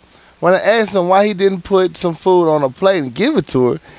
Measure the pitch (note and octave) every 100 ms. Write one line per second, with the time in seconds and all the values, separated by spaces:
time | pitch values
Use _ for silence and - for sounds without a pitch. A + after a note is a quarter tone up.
0 | _ _ _ _ E3 F#3 F#3+ A3+ G#3 G3
1 | F3 F#3+ G#3 F#3 G3 F#3+ - F#3+ F#3 E3
2 | F3 D#3+ F#3+ F3+ E3 D3+ C3+ B2 F#3+ F#3+
3 | C3+ A#2 A#3+ C#4+ D3+ C3 B2 D#3+ -